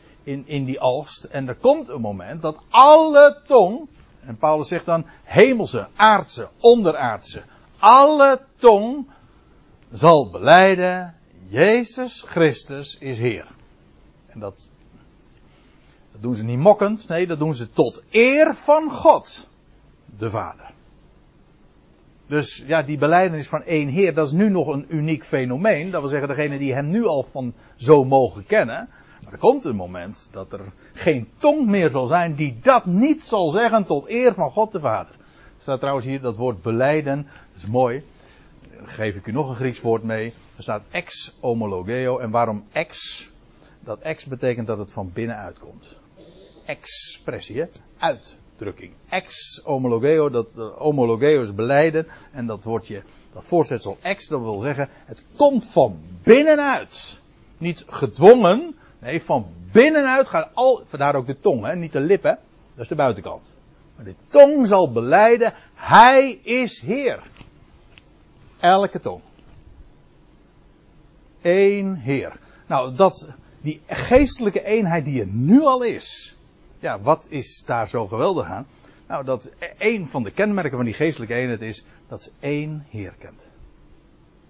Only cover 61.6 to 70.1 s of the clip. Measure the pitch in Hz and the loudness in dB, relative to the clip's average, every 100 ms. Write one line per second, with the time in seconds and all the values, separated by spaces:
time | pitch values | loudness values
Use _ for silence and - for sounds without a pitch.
61.6 | 107 175 165 151 147 196 147 240 _ _ | -4 -8 -6 -4 0 0 0 -2 _ _
62.6 | _ - 117 156 139 101 82 80 - _ | _ -18 -8 -2 -2 -2 -8 -14 -18 _
63.6 | _ _ _ - 104 - _ 285 285 294 | _ _ _ -20 -20 -20 _ 8 8 6
64.6 | 233 196 165 117 117 165 220 233 226 - | 2 2 2 0 2 4 6 4 0 -4
65.6 | - - - 180 240 269 269 226 - 240 | -14 -16 4 8 8 8 2 -2 -6 -4
66.6 | 240 - 120 240 269 110 - - - - | -4 -6 -8 -4 -4 -6 -12 -20 -20 -20
67.6 | _ _ _ - _ _ _ _ - _ | _ _ _ -20 _ _ _ _ -20 _
68.6 | 175 190 196 185 - 90 - _ - - | 2 2 2 -4 -10 -12 -16 _ -20 -20
69.6 | - - - _ _ | -20 -20 -20 _ _